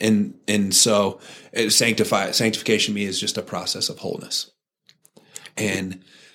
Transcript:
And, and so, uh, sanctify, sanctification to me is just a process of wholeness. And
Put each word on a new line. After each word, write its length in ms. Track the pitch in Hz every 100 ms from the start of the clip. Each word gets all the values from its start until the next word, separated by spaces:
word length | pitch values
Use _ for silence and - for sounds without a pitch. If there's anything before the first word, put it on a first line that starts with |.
And, 320 | 110 107 104 - -
and 260 | 104 98
so, 460 | 92 117 104 98 - - - -
uh, 140 | 117 110
sanctify, 640 | - 117 107 104 101 95
sanctification 640 | - 113 107 - 107 -
to 60 | 104
me 40 |
is 160 | 101 90
just 160 | 85 110
a 60 |
process 480 | - 90 92 98 -
of 80 | -
wholeness. 520 | - - - - - _ _ _ _ _ _ _ _ - - -
And 420 | 104 95 95 92 - - -